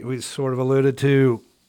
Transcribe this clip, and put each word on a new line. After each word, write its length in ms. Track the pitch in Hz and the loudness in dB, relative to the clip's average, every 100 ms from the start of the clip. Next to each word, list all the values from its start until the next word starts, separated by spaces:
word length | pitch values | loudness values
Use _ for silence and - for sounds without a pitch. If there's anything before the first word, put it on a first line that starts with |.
we 180 | 117 127 | -6 -10
sort 320 | - - 131 | -10 -6 -4
of 60 | 127 | -2
alluded 400 | 131 135 135 127 | 0 2 2 0
to, 420 | 139 135 135 113 _ _ | 2 4 4 2 _ _